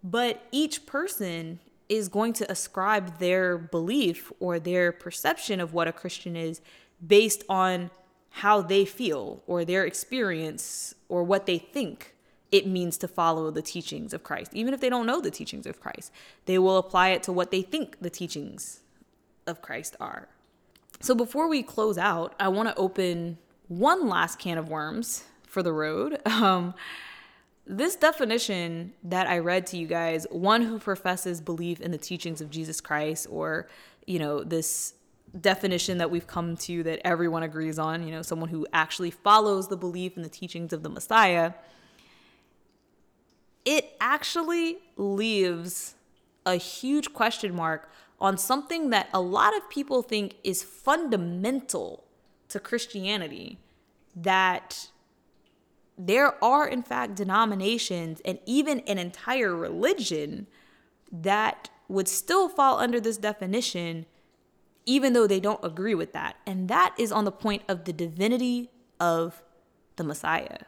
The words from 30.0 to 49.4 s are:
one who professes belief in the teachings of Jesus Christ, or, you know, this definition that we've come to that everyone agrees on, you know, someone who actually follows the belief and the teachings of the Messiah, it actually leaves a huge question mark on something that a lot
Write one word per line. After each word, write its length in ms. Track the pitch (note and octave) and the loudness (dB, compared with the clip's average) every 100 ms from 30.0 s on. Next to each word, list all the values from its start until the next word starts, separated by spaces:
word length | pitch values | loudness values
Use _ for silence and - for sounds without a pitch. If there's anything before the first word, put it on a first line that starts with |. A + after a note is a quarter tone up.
| E3+ D#3+ D#3+ | 0 -2 -4
one 320 | F3 F#3 A3+ | -2 4 4
who 160 | A#3 A3+ | 4 -2
professes 640 | G#3 F#3+ F#3+ F3+ F#3 E3+ | -4 -2 -2 -2 -4 -6
belief 400 | D#3 E3 F3 E3+ | -6 -6 -4 -4
in 80 | - | -6
the 80 | E3 | -6
teachings 420 | - F3 E3+ D#3 | -6 -8 -8 -8
of 80 | D#3 | -10
Jesus 320 | D#3 D#3+ D#3+ | -8 -8 -8
Christ, 460 | - D3+ D#3 D#3+ - | -4 -2 -2 -4 -6
or, 380 | D#3+ D#3+ D#3+ E3 - - _ - | -6 -4 -4 -8 -16 -20 _ -6
you 120 | F3+ | -4
know, 240 | D3+ D3 | -2 -4
this 520 | - E3 D#3 - - - _ _ _ F#3+ | -2 -2 -2 -4 -6 -10 _ _ _ 0
definition 600 | G3 F#3 G3 F3+ - F3+ | 2 2 2 0 0 0
that 120 | E3+ | 0
we've 160 | E3+ E3+ | 0 -4
come 300 | - E3+ E3 | -6 -4 -6
to 260 | - E3+ | -6 -4
that 160 | E3 D#3+ | -4 -2
everyone 380 | - F3 E3+ E3 | 0 2 2 0
agrees 360 | D#3+ D#3 D#3+ D#3 | -2 -4 -4 -2
on, 240 | D#3 D#3+ | -2 -2
you 80 | E3 | -4
know, 120 | D#3+ | -8
someone 260 | D#3+ E3 E3 | -6 -6 -4
who 180 | D#3+ D3 | -4 0
actually 380 | E3+ D#3+ - F3+ | 2 2 0 -4
follows 580 | - - G#3+ G#3+ G3 F#3 | 0 8 8 8 2 0
the 80 | F#3+ | -4
belief 400 | F3+ F3 F3+ F3+ | -6 -4 -6 -6
and 80 | |
the 60 | E3 | -12
teachings 420 | - F3+ E3+ E3+ | -10 -12 -8 -6
of 100 | D#3+ | -6
the 60 | D#3 | -6
Messiah, 640 | - - A3 G3+ F3 E3 E3+ - - _ _ _ _ _ _ _ _ _ _ _ _ _ _ _ _ _ _ - | -10 2 6 8 6 2 0 -20 -20 _ _ _ _ _ _ _ _ _ _ _ _ _ _ _ _ _ _ 2
it 280 | D4+ - - | 2 2 -2
actually 800 | A3+ D4 - E4+ D#4+ E4+ E4 F4 _ - | 0 0 -2 -4 0 0 0 -4 _ -6
leaves 1000 | G3 G3 A3+ G#3+ F#3 E3+ F3 - - - _ _ _ _ - | -4 0 0 2 2 0 -6 -8 -10 -16 _ _ _ _ 0
a 80 | |
huge 580 | F3+ - - B3+ D4 D4 | 0 -2 -8 -2 -2 -2
question 420 | - A3+ A3+ G#3 | 0 0 0 -6
mark 360 | F3 E3 D#3 - - - _ | -2 -2 -2 -8 -20 -20 _
on 200 | G3 G3 | 0 0
something 500 | - C4 C#4+ E4+ D4+ | 0 0 0 -2 2
that 200 | A3 F#3 | 2 2
a 80 | F#3+ | 0
lot 340 | F3+ G3 | 0 4